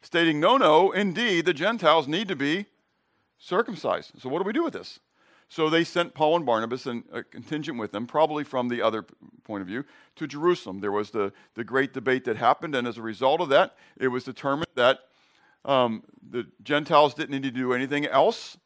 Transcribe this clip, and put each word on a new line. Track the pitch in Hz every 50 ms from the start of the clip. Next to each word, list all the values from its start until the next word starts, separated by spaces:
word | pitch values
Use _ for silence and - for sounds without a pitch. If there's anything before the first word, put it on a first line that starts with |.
stating, | _ - - 170 170 165 151 147
"No, | 156 170 -
no, | - - 156 151 160 185 196
indeed, | - 185 208 196 156 202 240 233 185 165 156
the | 180 170
Gentiles | 135 165 208 233 226 175 156 156 165 143
need | 131 151 185 226 196
to | 185
be | 135 139 147 160 196 208 _ _ _ _ _ _ _ _ _ _ _ _ _ _
circumcised." | _ - - 180 196 233 - 202 - - 123 92 87 - - _ -
So | - 127
what | 135 170
do | 190
we | 196 214
do | 302 339
with | 294 -
this? | 92 92 - - - _ _ _ _ _ _ _ _ _
So | _ - - 160 156
they | 160 165 165
sent | - - 175 175 - _
Paul | - 156 151 165
and | 170 156
Barnabas | 123 117 110 113 113 127 131 -
and | 135 120 117 - _
a | - - -
contingent | _ - - 113 - 156 151 147 156 151
with | 120 107 101
them, | - 104 120
probably | - - 151 160 151 156 151 147
from | - - 127 123
the | 123 120 117
other | 104 113 110 110 -
p-, | _ - _ - - _ - _
point | - 107 101
of | 95
view, | 90 104 127 143 _ - - _ _ _
to | - 160
Jerusalem. | 143 131 147 156 175 175 165 - 107 92 98
There | 98 104
was | 101 104 107 -
the, | - 110 101 98 - - - _ _
the | 113 117
great | 98 120 135 135 135 -
debate | 135 107 131 127 127 127
that | 123 110
happened, | 113 120 120 143 - 170 160 143
and | 123 120
as | 120 110
a | 117
result | 113 113 107 98 135 131 147 165
of | 180 143
that, | 135 156 196 220 _ _ _ _ _
it | - 127
was | 131 123 127 -
determined | 131 117 - - 139 139 151 - _ _
that, | 127 120 127 135 - _ _ _ _ _ _ _ _ _ _ _ _ _
um, | - 139 131 123 117 113 107 - _ _ _ -
the | - - 123 113 - _ _ 104
Gentiles | - 147 147 147 143 170 147 151 143 -
didn't | - 156 135
need | 139 135 135
to | 135
do | 117 127 127 127 123
anything | 123 135 131 143 143 147
else. | - - 139 156 214 226 - - - - _ _